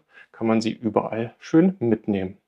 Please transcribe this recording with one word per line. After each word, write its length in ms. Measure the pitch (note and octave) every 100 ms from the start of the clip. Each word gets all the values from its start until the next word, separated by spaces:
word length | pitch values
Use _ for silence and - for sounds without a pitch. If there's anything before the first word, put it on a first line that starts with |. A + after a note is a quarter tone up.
| _ - -
kann 160 | - A2+
man 120 | A2+
sie 120 | A2
überall 640 | - A2+ A2 - A2 A#2 -
schön 380 | - D#3+ F#3+ F#3
mitnehmen. 580 | A#2 A2 - G2 F#2 G2